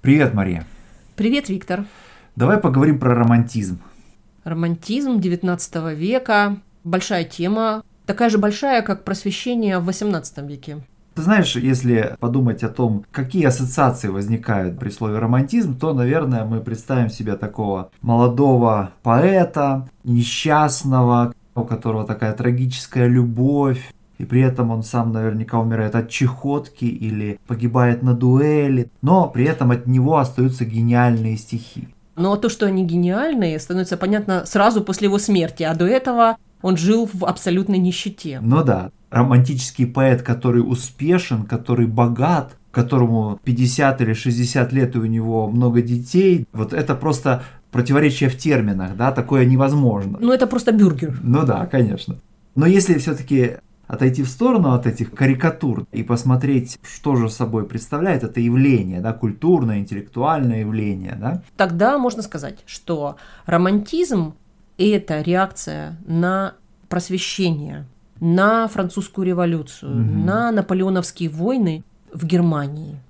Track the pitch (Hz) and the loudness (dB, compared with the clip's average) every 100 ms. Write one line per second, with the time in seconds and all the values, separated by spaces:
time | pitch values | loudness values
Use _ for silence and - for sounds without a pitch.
0 | 123 147 139 107 95 85 78 - - - | 6 4 4 2 -2 -2 -8 -18 -20 -20
1 | - - 220 285 285 190 - 185 202 - | -20 -4 0 0 -2 -8 -6 -8 -8 -14
2 | - - _ - 123 208 170 131 151 139 | -20 -20 _ -2 2 2 2 2 2 2
3 | 127 120 117 117 117 113 95 90 - - | 2 2 4 4 2 -2 -6 -8 -12 -20
4 | - _ _ _ - 165 170 170 - 233 | -20 _ _ _ -8 -4 -2 -4 -4 -4
5 | 277 233 185 175 180 175 - 165 160 151 | -2 0 0 -2 -2 -4 -6 -6 -8 -4
6 | 180 254 254 208 208 202 _ _ 170 185 | -2 -2 2 2 2 -2 _ _ -4 -4
7 | - 185 170 - 175 214 226 214 - _ | -2 -4 -4 -4 -2 0 0 -2 -8 _
8 | - 202 233 214 208 208 277 254 220 196 | -8 0 2 2 0 0 0 0 0 -6
9 | - 196 202 196 - 247 214 185 175 190 | -6 -6 -6 -6 -4 -2 0 0 -2 -4
10 | 208 180 - - 143 143 135 147 131 _ | -2 -4 -6 -12 -14 -14 -14 -14 -16 _
11 | _ - 160 214 175 120 123 127 127 117 | _ -4 2 4 2 0 0 0 2 2
12 | 107 - 117 131 123 110 113 - 123 104 | 0 -4 -2 0 0 0 -6 -2 -2 -2
13 | 104 - 127 185 143 123 127 - 135 120 | -6 -8 -4 2 2 2 -2 2 2 2
14 | 104 95 101 113 - 104 92 87 101 - | -4 -4 -2 -4 -2 -2 -2 -6 -10 -6
15 | 110 107 113 127 135 233 196 127 160 139 | -4 -2 0 0 2 0 -2 -2 -2 0
16 | 123 156 143 120 110 113 110 110 - 131 | 0 0 0 -2 -2 -4 -6 -10 -4 0
17 | 117 - 110 98 107 104 104 95 92 _ | 0 -2 -6 -4 -6 -6 -4 -4 -6 _
18 | 117 117 120 120 143 131 117 107 95 - | 0 4 4 4 4 4 4 2 -2 -6
19 | 120 117 175 190 175 156 139 135 131 _ | 2 4 6 4 2 0 -2 -2 -6 _
20 | 127 120 117 - 156 151 151 131 135 131 | -2 0 0 -2 0 2 2 0 0 2
21 | 123 120 120 - _ - 117 110 113 110 | 4 4 2 -4 _ -8 -4 -4 -2 -4
22 | 107 110 110 110 120 123 131 127 - 127 | -4 -4 -4 -2 0 0 -2 -4 -6 0
23 | 123 123 120 117 131 143 139 127 - - | 4 4 2 2 2 2 2 0 -6 -20
24 | _ _ - 120 131 127 117 113 110 123 | _ _ -2 2 2 2 -2 -2 -4 -2
25 | 117 110 110 107 113 117 113 113 107 117 | -2 -2 -2 -2 -2 -2 0 0 0 -2
26 | 117 - 127 127 139 143 143 _ 120 - | -4 0 0 0 -4 -4 -6 _ -4 -4
27 | 110 107 104 104 _ 113 120 123 120 120 | -6 -4 -6 -8 _ -4 0 2 2 2
28 | 123 120 127 127 151 151 143 131 120 _ | 2 2 4 4 4 2 2 0 -2 _
29 | 139 185 175 120 135 160 123 120 123 127 | 2 4 2 0 0 2 2 0 2 2
30 | 131 156 127 - 131 127 113 113 117 120 | 4 2 0 0 0 0 -4 0 2 4
31 | 123 113 110 110 - 117 - - 123 _ | 4 2 0 -4 -6 -10 -10 -16 -16 _
32 | _ - 185 208 220 - 202 190 185 170 | _ -2 0 0 -2 0 -2 0 0 0
33 | 175 196 302 269 180 156 - 180 185 175 | 0 0 -2 0 -2 -4 -4 -4 -4 -4
34 | 190 208 208 185 - 208 208 220 202 185 | 0 -2 0 -4 0 2 4 2 -2 -2
35 | 202 202 202 196 165 - 160 165 175 254 | 0 0 2 0 0 -4 -4 0 2 2
36 | 262 240 226 226 _ _ 185 180 175 226 | 0 2 2 2 _ _ 0 0 2 2
37 | 226 190 180 175 - 175 190 190 180 175 | 0 -4 -4 -2 -2 -2 0 0 0 -2
38 | 202 208 165 131 113 143 143 95 92 _ | -8 -10 -12 -4 2 4 4 0 -2 _
39 | _ 120 127 123 127 135 - - 123 135 | _ 2 6 6 4 0 -6 -2 -2 2
40 | 135 123 123 120 127 120 120 123 - - | 4 2 0 -2 2 2 2 -2 -4 -6
41 | 143 180 175 113 104 117 - 120 117 110 | 0 0 0 -6 -4 -6 -2 0 2 2
42 | 120 117 143 170 131 - _ - 120 135 | 0 2 2 0 -2 -14 _ -2 0 2
43 | 120 113 107 101 - 120 123 123 139 131 | 2 2 0 -4 -4 0 0 2 0 2
44 | 113 110 127 117 123 143 123 131 123 123 | 0 0 -2 0 0 0 0 2 0 0
45 | 113 113 113 113 107 117 123 120 120 120 | -2 -2 0 -2 0 2 2 2 2 -2
46 | 123 175 190 175 120 110 107 - 151 135 | 0 2 4 4 0 -6 -4 -4 -2 -2
47 | 151 135 147 - - - _ 123 123 135 | 0 0 0 -2 -4 -20 _ -4 2 4
48 | 151 127 139 127 160 135 104 95 92 101 | 2 2 0 0 0 2 2 -2 -4 -2
49 | 123 135 - 135 123 127 135 147 131 101 | -2 0 0 4 4 4 4 4 2 0
50 | 98 101 240 254 254 254 240 220 196 143 | -4 -2 2 2 2 0 2 4 4 4
51 | 160 127 120 135 139 98 - 135 110 - | -6 -4 0 2 2 0 0 2 2 0
52 | - - _ _ _ - 160 196 185 156 | -8 -12 _ _ _ 2 6 6 4 2
53 | 131 135 - 139 123 - _ _ - - | 2 -6 0 2 2 -2 _ _ -12 0
54 | 131 127 131 - 240 233 156 123 120 107 | 0 2 -4 0 2 4 2 2 0 -4
55 | 110 - 135 131 160 160 143 104 - - | -8 0 0 2 0 -2 -4 -4 -6 -8
56 | - 117 131 127 135 135 123 - - - | -2 -2 2 2 2 0 -2 -12 -18 -8
57 | 165 131 113 110 113 110 101 117 - 143 | -2 0 0 -2 -4 -4 -4 -8 -8 -4
58 | 185 151 113 - 120 123 139 123 92 90 | 0 -2 -2 -2 0 4 4 4 0 -4
59 | 107 113 113 - 156 175 117 104 98 101 | -6 -4 -4 -2 2 2 2 -2 -6 -10
60 | - 117 139 160 127 113 107 110 104 95 | -10 -4 -2 0 0 -2 -4 -4 -4 -6
61 | 92 90 107 180 - - 190 170 220 285 | -8 -8 -6 -6 -10 -4 -2 2 0 2
62 | 247 233 208 160 139 - - - - 165 | -2 -4 -10 -10 -12 -14 -18 -20 -8 -6
63 | 143 143 - - - 170 180 208 208 320 | -6 -10 -20 -18 -2 0 2 0 -2 -2
64 | 359 214 160 - _ _ _ _ 208 208 | 0 0 -2 -8 _ _ _ _ 2 2
65 | 202 151 151 180 190 - - 151 151 160 | -2 -6 0 0 0 -4 -10 -10 -10 -14
66 | 175 165 175 190 196 - _ _ _ 180 | -4 -2 0 -2 -4 -10 _ _ _ -6
67 | 175 185 - - 185 156 147 147 139 _ | -4 -6 -6 -2 -2 -2 -8 -14 -16 _
68 | _ - 165 175 202 226 226 214 180 202 | _ -6 0 2 2 2 -2 -4 -6 -6
69 | 185 - 185 175 175 165 143 - 139 120 | -8 -6 -4 0 -2 -2 -6 -14 -6 -2
70 | 110 104 170 208 233 214 196 185 190 185 | 0 0 0 0 0 -2 -2 -2 0 -2
71 | 175 - 170 151 185 262 190 156 - _ | -4 -6 -8 -4 -2 0 0 -2 -10 _
72 | _ - 165 175 170 151 143 151 151 147 | _ -10 -2 2 2 0 -4 -10 -14 -16
73 | - | -20